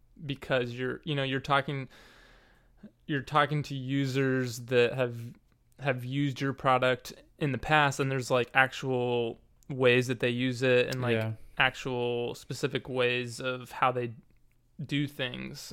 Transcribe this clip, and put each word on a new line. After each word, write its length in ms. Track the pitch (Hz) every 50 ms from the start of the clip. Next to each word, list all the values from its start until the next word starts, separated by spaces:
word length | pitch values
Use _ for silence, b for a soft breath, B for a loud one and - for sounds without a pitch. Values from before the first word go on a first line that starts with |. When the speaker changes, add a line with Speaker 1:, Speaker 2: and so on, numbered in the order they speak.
| _ _ _ - 165
Speaker 1:
because 460 | 139 139 - - - 139 127 123 120 120
you're, 260 | 123 127 127 123 - -
you 100 | 165 143
know, 80 | 143
you're 180 | 135 135 135 135
talking, 480 | - - 139 139 135 - 143 135 131 B B B B B B B B B B B B B B B B B B B B - _ _ _
you're 160 | - 151 135
talking 400 | 127 - 156 151 147 135 151 147 139
to 100 | - 143
users 840 | 135 127 127 139 139 139 131 123 139 135 135 131 131 127 123 113 120
that 320 | 120 120 127 120 120 117
have, 240 | 135 135 127 123 120 117 117 117 - - _ _ _ _ _ _ _ -
have 240 | 135 143 131 127 120
used 340 | 123 135 143 143 143 127 -
your 120 | 139 135
product 640 | 131 - - 135 127 127 127 127 127 - - - - - - _ _ -
in 120 | 156 143
the 60 | 127 120
past, 400 | - - 156 151 147 139 131 -
and 140 | 139 135
there's, 180 | 135 135 123 -
like, 200 | 131 123 120 - -
actual 880 | 135 131 131 - - - 131 131 123 123 123 120 120 117 113 120 - _ _ _ _ - -
ways 360 | 143 127 127 123 120 127 123 123
that 120 | 127 110
they 80 | - 123
use 320 | 120 123 127 131 123 117
it 260 | 131 131 123 123 123 -
and, 120 | 131 127
like, 140 | 123 120 117
Speaker 2:
Yeah. 160 | 110 110 113 113 - - - -
Speaker 1:
actual 800 | - 139 131 - - - 135 127 123 120 120 120 120 120 123 135
specific 540 | - - - 123 - - 131 123 131 - -
ways 520 | 127 127 123 123 123 123 123 120 117 -
of 300 | 131 127 127 127 123 -
how 220 | - - 139 131
they 200 | 123 127 123 120 113 - - _ _ _ _ _ _ _ _ _ _ - 147
do 220 | - 147 143 147
things. 640 | 139 - - 131 123 127 127 131 127 143 - - -